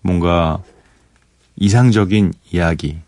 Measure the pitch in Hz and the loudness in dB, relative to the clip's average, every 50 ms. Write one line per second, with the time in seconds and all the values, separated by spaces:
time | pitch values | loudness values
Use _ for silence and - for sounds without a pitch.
0 | - 95 90 87 85 85 85 85 82 80 80 - - - _ _ _ _ _ _ | -2 -2 -2 0 0 0 0 0 0 -2 -2 -6 -8 -16 _ _ _ _ _ _
1 | _ _ _ _ _ _ _ _ _ _ _ - 98 98 98 120 123 123 110 110 | _ _ _ _ _ _ _ _ _ _ _ -2 0 2 2 4 4 4 4 2
2 | 101 90 101 107 101 87 - _ _ _ - 87 87 82 82 73 - 73 76 80 | 0 2 2 0 0 0 -2 _ _ _ -4 -2 -2 -2 -2 -4 -6 -10 -10 -10
3 | 80 | -16